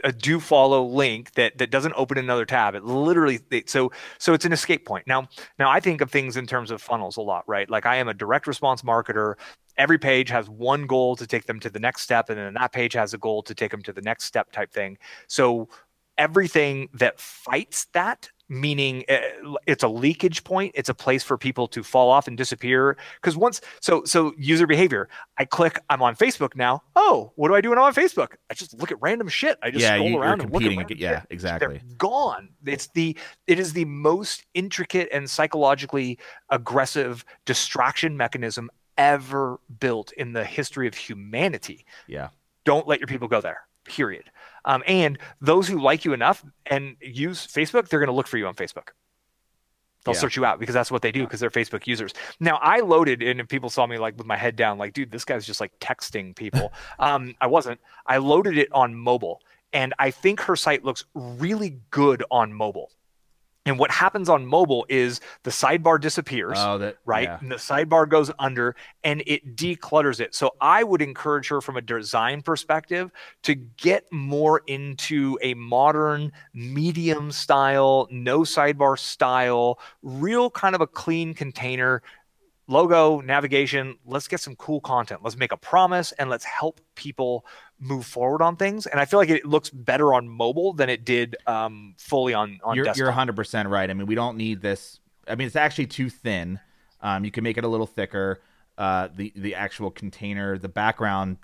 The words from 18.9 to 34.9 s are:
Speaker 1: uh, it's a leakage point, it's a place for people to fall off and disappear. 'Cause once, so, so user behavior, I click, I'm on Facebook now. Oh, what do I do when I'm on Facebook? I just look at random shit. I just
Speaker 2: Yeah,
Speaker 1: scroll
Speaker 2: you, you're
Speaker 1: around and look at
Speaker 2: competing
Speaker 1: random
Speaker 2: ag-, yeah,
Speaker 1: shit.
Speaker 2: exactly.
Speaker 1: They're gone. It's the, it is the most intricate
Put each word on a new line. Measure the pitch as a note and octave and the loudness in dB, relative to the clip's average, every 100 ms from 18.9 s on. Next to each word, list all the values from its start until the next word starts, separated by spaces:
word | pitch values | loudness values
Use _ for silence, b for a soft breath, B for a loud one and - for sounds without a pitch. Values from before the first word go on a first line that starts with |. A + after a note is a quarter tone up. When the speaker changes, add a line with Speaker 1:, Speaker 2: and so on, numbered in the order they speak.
| B2+ - | -2 0
Speaker 1:
uh, | C3 A#2 - D3+ C#3+ - | 0 0 -8 -10 -6 -2
it's | D3+ | 0
a | A#2+ | 0
leakage | A2+ C3+ E3+ F#3 D#3+ | 2 0 2 0 -2
point, | - F#3 G3 C#3 | -2 -2 -2 -4
it's | B2+ | -6
a | |
place | B2 - C3 | -2 0 0
for | - B2+ | 0 -4
people | C3 B2+ A#2+ | -4 -4 -4
to | - | -6
fall | G#2+ C3 B2 | -2 4 6
off | C3+ C#3 | 4 2
and | A#2+ | -4
disappear. | C3 B2 B2 C3 C3+ C3+ B B | -6 -6 0 2 4 0 B B
'Cause | F3+ D#3+ | -4 2
once, | A#3 - B B | 0 0 B B
so, | - E3 | 2 2
so | E3 F3 D#3 D3 | 4 2 2 0
user | C#3 E3 E3 | 2 4 4
behavior, | D3+ F#3 A2+ G2 B B - | 6 4 2 -4 B B -6
I | |
click, | C3+ - E3 - - | -2 2 2 2 -2
I'm | C#3 | 2
on | B2 | 2
Facebook | A2+ B3+ - C#3+ | 4 2 2 -4
now. | C3 B2 C3+ - | 0 0 0 0
Oh, | F4 G#4 C#3 G#2+ | 4 6 4 0
what | - D3+ | 0 4
do | G3+ | 4
I | |
do | A3+ | 4
when | A#3+ | 6
I'm | C#4 | 6
on | |
Facebook? | C4+ F4 - B2+ - - | 6 2 2 -4 -6 -14
I | |
just | - F3 A2+ | -12 -14 -8
look | E3+ | -8
at | A#2+ | -4
random | D3 A#3 G3 | -2 -2 -2
shit. | - D#4 - | 0 0 0
I | A#2 | -2
just | B2+ | 2
Speaker 2:
Yeah, | A2+ G#2 | 4 4
Speaker 1:
scroll | G#2 | 2
Speaker 2:
you, | |
you're | D3+ | 2
Speaker 1:
around | C#3+ G3 | 2 0
and | A#2 | 0
look | E3+ | 0
at | A2 | 0
Speaker 2:
competing | F#2 | 0
Speaker 1:
random | F2 D#2+ | -4 -6
Speaker 2:
ag-, | |
yeah, | F2 D#2+ | -4 -4
Speaker 1:
shit. | - | -6
Speaker 2:
exactly. | F2 F2+ E2+ C3+ C#2+ | -8 -6 -2 -4 -6
Speaker 1:
They're | B2 A#2+ | -14 -4
gone. | F#3+ C4 B3+ F#2+ G2 _ | -2 0 -2 -4 -12 _
It's | C#3 C#3+ - | -8 -8 -4
the, | E3+ E3 D#3 B B - | -2 -2 -4 B B 2
it | F3 | 2
is | F#3 | 2
the | E3 | -2
most | D#3 C#3+ D3+ F3+ G#3 - - | -4 0 2 2 -2 -10 -8
intricate | F3 F#3+ - E3+ | -6 -4 -6 -4